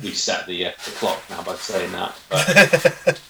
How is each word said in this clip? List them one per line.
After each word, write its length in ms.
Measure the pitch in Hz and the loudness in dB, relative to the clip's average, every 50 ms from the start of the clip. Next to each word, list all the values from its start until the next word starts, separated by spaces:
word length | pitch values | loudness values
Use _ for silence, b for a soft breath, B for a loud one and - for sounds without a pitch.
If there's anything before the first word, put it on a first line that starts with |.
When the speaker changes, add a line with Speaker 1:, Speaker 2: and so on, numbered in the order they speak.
| 113 98 | -10 -8
Speaker 1:
reset 360 | 90 - - - 92 87 - | -6 -4 -2 -2 -2 -4 -4
the, 200 | - 90 87 90 | -6 -6 -4 -4
uh, 40 | 87 - - - | -6 -6 -8 -12
the 60 | - - | -12 -8
clock 300 | - - 98 90 - - - | -4 -2 -2 -2 -2 -6 -12
now 100 | - - 92 | -12 -10 -8
by 120 | - - | -8 -8
saying 380 | - - - 107 92 90 90 92 | -8 -8 -4 -4 -4 -4 -4 -6
that, 220 | 90 92 - - - - - | -6 -8 -8 -10 -12 -10 -2
but 200 | 95 - - - | 0 0 2 6
Speaker 2:
<laughs> 720 | 175 196 190 - - 156 - 170 - - - - 151 - - - | 8 8 8 8 6 4 4 4 2 2 0 0 0 -2 -4 -20